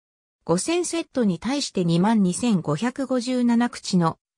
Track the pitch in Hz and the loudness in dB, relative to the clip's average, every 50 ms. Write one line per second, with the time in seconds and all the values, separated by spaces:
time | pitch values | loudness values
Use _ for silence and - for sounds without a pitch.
0 | _ _ _ _ _ _ _ _ - - 165 185 - 320 339 359 330 - 339 330 | _ _ _ _ _ _ _ _ -2 0 0 0 0 0 -2 -2 -2 -2 -4 -6
1 | 320 - - 262 233 202 170 165 - 226 277 285 - - - 196 175 170 165 170 | -6 -4 -2 0 0 0 0 -2 -4 -4 -4 -4 -4 -4 -2 -2 0 2 2 2
2 | 190 220 233 214 190 180 175 - 240 240 208 165 - 151 147 151 226 247 247 - | 4 4 4 4 2 2 0 0 0 0 0 0 0 -2 -4 -2 -2 -4 -4 -4
3 | 269 262 254 254 226 254 254 247 240 240 233 233 240 247 - - - - 196 180 | -4 -2 -2 -2 -2 -2 -2 0 2 2 2 2 0 0 -4 -8 -6 -2 0 2
4 | 170 165 - - _ _ _ | 2 0 -2 -6 _ _ _